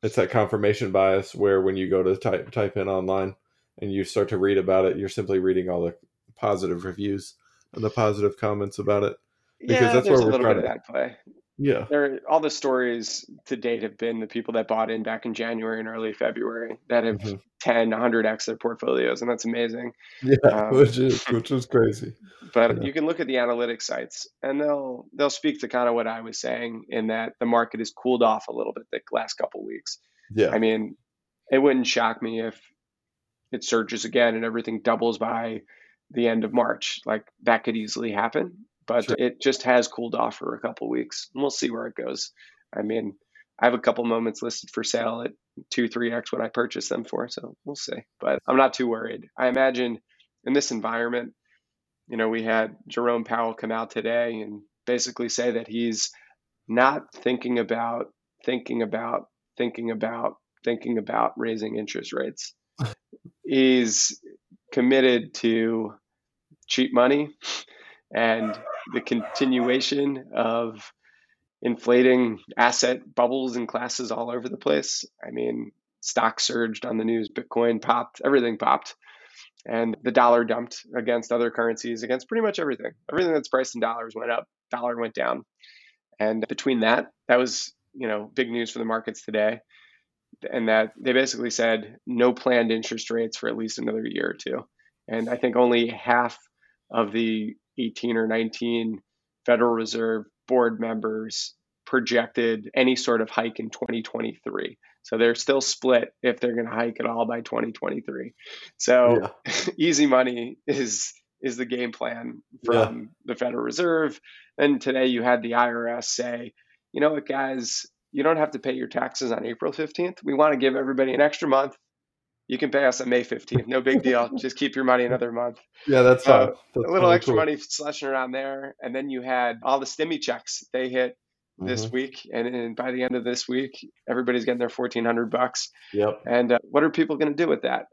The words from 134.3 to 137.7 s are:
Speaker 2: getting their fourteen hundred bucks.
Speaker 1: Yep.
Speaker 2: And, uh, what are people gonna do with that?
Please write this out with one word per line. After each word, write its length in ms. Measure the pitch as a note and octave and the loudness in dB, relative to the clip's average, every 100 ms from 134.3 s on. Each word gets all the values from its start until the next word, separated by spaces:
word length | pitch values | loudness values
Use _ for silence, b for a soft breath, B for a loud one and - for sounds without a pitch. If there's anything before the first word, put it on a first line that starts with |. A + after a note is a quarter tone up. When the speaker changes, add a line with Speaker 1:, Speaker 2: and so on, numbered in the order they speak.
| B2 | 0
Speaker 2:
getting 160 | A2+ B2 | 0 -2
their 100 | A#2+ | -2
fourteen 360 | - B2 A#2+ A#2 | -4 -4 -2 0
hundred 260 | A#2 A#2 | 0 0
bucks. 380 | A#2 B2+ - - B B | 0 0 -2 -10 B B
Speaker 1:
Yep. 300 | G#2 G#2 - - | 0 0 0 0
Speaker 2:
And, 260 | A#2+ B2 | 2 4
uh, 60 | A#2+ | 2
what 200 | - C#3+ | 2 2
are 60 | D3+ | 2
people 260 | D3+ D#3 D3 | 2 0 2
gonna 180 | D3+ C#3+ | 0 0
do 120 | E3 | 0
with 140 | D3 | 0
that? 240 | C3 | 0